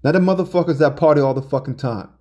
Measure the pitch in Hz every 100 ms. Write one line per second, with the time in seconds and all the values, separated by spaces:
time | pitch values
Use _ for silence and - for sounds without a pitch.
0 | 139 185 185 190 170 180 170 143 147 139
1 | 156 147 139 135 139 135 135 123 131 107
2 | - _